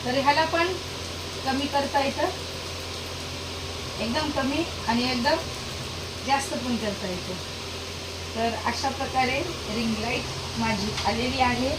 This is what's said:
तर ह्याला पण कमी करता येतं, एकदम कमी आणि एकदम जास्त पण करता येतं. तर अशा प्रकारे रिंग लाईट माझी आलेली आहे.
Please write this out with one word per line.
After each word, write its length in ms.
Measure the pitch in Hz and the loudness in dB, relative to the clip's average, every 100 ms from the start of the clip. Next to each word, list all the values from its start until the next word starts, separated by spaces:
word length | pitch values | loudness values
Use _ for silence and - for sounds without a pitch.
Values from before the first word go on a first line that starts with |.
तर 60 | 233 | 2
ह्याला 340 | 262 277 302 | 4 6 6
पण 220 | 320 330 349 359 - - - - - - | 4 4 2 0 -4 -6 -6 -6 -6 -4
कमी 220 | 262 262 277 | 0 0 2
करता 380 | 277 277 277 | 2 4 4
येतं, 220 | 277 277 349 - - - - - - - - - - - - - - - - - | 2 2 0 0 -6 -6 -6 -6 -6 -6 -6 -6 -6 -6 -6 -6 -6 -6 -6 -2
एकदम 280 | 226 277 302 | 0 2 2
कमी 340 | 277 262 302 339 - - | 2 2 2 0 -2 2
आणि 220 | 233 254 | 2 2
एकदम 260 | 247 254 330 - - - - - - - - 254 | 4 4 4 2 -6 -6 -6 -6 -6 -8 -6 2
जास्त 280 | 277 - | 2 2
पण 220 | 277 247 226 | -2 0 0
करता 320 | 214 190 190 | 0 -2 -2
येतं. 240 | 180 - 180 - - - - - - - - - | -4 -4 -6 -6 -8 -8 -6 -8 -8 -8 -6 -4
तर 160 | 226 226 220 | 0 0 2
अशा 240 | 240 233 269 | -2 0 0
प्रकारे 520 | 254 262 254 247 269 - - - | 0 0 2 4 2 0 -4 -2
रिंग 200 | 214 226 214 | 0 0 0
लाईट 240 | 226 - - - - 226 | 0 -2 -2 -4 -4 0
माझी 280 | 226 214 208 - 208 | 0 2 0 0 2
आलेली 340 | 226 247 262 | 2 2 4
आहे. 300 | 247 240 262 | 4 4 2